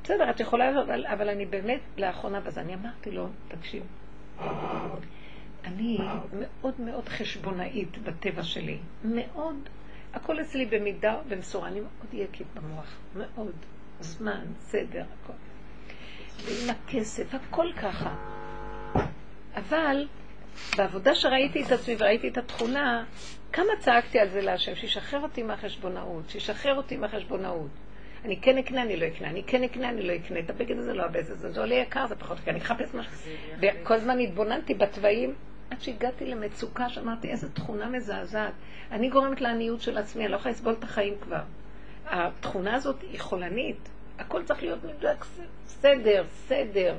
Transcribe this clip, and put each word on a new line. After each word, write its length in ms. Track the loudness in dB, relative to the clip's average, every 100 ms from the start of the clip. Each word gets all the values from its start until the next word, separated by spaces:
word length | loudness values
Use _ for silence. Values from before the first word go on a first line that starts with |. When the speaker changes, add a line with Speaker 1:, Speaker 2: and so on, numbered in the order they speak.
Speaker 1:
בסדר, 260 | 2 4 4
את 100 | 2
יכולה, 420 | 2 6 6 4
אבל, 240 | 2 0 0
אבל 240 | 0 0
אני 160 | 0 -2
באמת 360 | -2 0 -2 -2 -2
לאחרונה, 420 | -2 0 -4 -4 -4
אז 120 | -6
אני 180 | -6 -6
אמרתי 360 | -6 -8 -6
לו, 160 | -6 -6 -6 -10
"תקשיב, 360 | -8 -8 -8 -8 -10 -10 -10 -10 -6 -4 -4 -2 -2 -4 -6 -8 -10 -10 -10 -10 -10 -8
אני 320 | -2 0 2 0 -2 -4
מאוד 480 | -6 -6 -2 -2 -2
מאוד 280 | -4 -6 -4
חשבונאית 880 | -4 -4 -4 -4 -2 -2 -2 -4 -4
בטבע 460 | -6 -2 -2 -2
שלי, 340 | -4 -4 -4 -6 -6 -4
מאוד, 520 | 0 0 -2 -4 -4 -4 -8 -10 -10 -10 -8
הכל 280 | -8 -2 -2
אצלי 240 | 0 0 2
במידה 500 | 2 2 2 2 2 -4
ובמשורה, 420 | -6 -4 -4 -4
אני 120 | -4
מאוד 340 | -6 -8 -8
יקית 340 | -4 -4 -4 -8
במוח, 440 | -6 -6 -6 -8 -8 -8 -8
מאוד, 380 | -8 -6 -6 -6 -10 -10 -10 -8
זמן, 460 | -8 -4 -2 -2 -4 -8
סדר, 440 | -2 0 0 -4 -6 -8
הכל. 100 | -10 -10 -10 -10 -10 -10 -10 -10 -8 -8 -8 -8 -4
ועם 240 | -2 0
הכסף, 640 | -2 0 0 0 -2 -4
הכל 340 | -4 -2 2 2 2
ככה." 340 | -2 -2 -4 -4 -6 -8 -8 -8 -6 -6 0 2 2 -2 -8 -8 -6 -6
אבל 520 | 2 4 6 4 2 -6 -8 -10 -10 -8 -2 2
בעבודה 380 | 4 6 6 8
שראיתי 480 | 6 6 6 4
את 80 | 4
עצמי 240 | 4 4 4
וראיתי 280 | 6 6 4
את 100 | -2
התכונה, 680 | -4 -2 2 4 4 2 -2 -8 -8 -8 -2
כמה 220 | 4 4 6
צעקתי 400 | 8 8 8 6
על 100 | 6
זה 120 | 6
להשם, 340 | 2 2 2 0
שישחרר 460 | -2 -2 0 -2
אותי 220 | -2 -2
מהחשבונאות, 840 | -4 -4 -4 -4 -4 -4 -4 -6 -6
שישחרר 460 | -4 -4 0 4 4
אותי 220 | 2 -2
מהחשבונאות. 760 | -2 -2 -2 -2 -2 -2 -4 -6 -10 -10 -10 -8 -4
"אני 160 | 6
כן 160 | 6 6
אקנה, 240 | 4 0
אני 160 | 0 0
לא 100 | 0
אקנה, 220 | -2 -4
אני 140 | -4
כן 200 | 2 2
אקנה, 260 | 2 0 -2
אני 120 | -2
לא 140 | 0 -2
אקנה, 240 | -2 -4
את 100 | -4
הבגד 280 | -2 -2 -2
הזה 160 | -2
לא, 100 | 0
הבגד 280 | 0 0 -2
הזה, 200 | -6 -6
זה 80 | -2
עולה 160 | 2 4
יקר, 320 | 2 0 -2
זה 80 | -4
פחות, 240 | -6 -4
כי 100 | -2
אני 100 | -2
אחפש 340 | 0 0 0
משהו." 180 | -4 -6 -8
Speaker 2:
זה 160 | -8
יחליט. 520 | -8 -8 4 4 4
Speaker 1:
וכל 100 | 4
הזמן 260 | 4 6 4
התבוננתי 540 | 2 2 2 2 0
בתוואים, 640 | 4 4 6 4 6 2 -2 -8 -8 -6
עד 120 | -6
שהגעתי 440 | -6 -2 -2 0 -4
למצוקה 640 | -2 -4 -4 -6 -2 -2
שאמרתי, 400 | -2 -4 -4 -2
"איזה 240 | -2 -2
תכונה 360 | -4 -4 -4 -2
מזעזעת. 640 | -2 -2 -4 -2 -2 -2 -4 -8 -8 -6
אני 180 | 0 6
גורמת 320 | 6 6 2
לעניות 400 | 2 2 0 0
של 160 | 0 0
עצמי, 260 | -2 0
אני 80 | 0
לא 40 | 2
יכולה 160 | 0
לסבול 220 | 0 0 0
את 40 |
החיים 300 | 0 2 2 0
כבר." 200 | -2 -4 -4 -8 -8 -8 -10 -10 -2
התכונה 720 | 0 0 0 -4 -2 2 2
הזאת 260 | 0 -2
היא 180 | -4 -8
חולנית, 720 | -2 -2 0 -2 -2 -4 -8 -10 -10 -8
הכל 240 | -4 -4
צריך 200 | 0 0
להיות 200 | 0 -4
מדויק, 400 | -6 0 2 2
ס-, 160 | -2 -10 -10 -10 -10
סדר, 580 | 6 8 10 8 6 4
סדר. 680 | -6 0 0 2 4 4